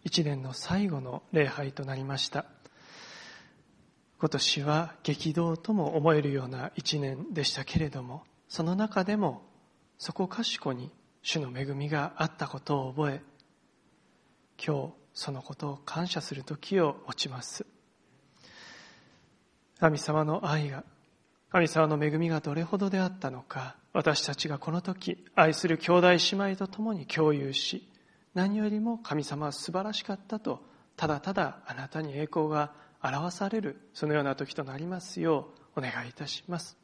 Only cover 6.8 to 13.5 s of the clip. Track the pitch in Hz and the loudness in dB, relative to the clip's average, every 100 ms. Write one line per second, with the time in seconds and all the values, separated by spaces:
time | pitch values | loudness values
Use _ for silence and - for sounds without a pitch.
6.8 | 151 151 139 135 196 175 139 - 131 - | -2 -2 -2 -4 -6 -2 -2 -2 0 0
7.8 | 156 135 123 135 - _ _ - 165 185 | 0 -4 -10 -12 -14 _ _ -4 0 2
8.8 | 214 208 185 214 185 127 - - _ _ | 2 2 2 2 2 0 -12 -20 _ _
9.8 | _ _ - - 185 208 233 - - 127 | _ _ -10 -2 -2 -2 -4 -2 -2 -4
10.8 | 131 - _ _ - 165 139 127 135 139 | -6 -14 _ _ -4 -2 -2 -4 -4 -4
11.8 | 147 151 147 - 160 - 143 135 - 143 | -2 0 -2 0 -2 0 -6 -6 -2 0
12.8 | 131 131 147 139 - - _ | 0 0 0 0 -10 -20 _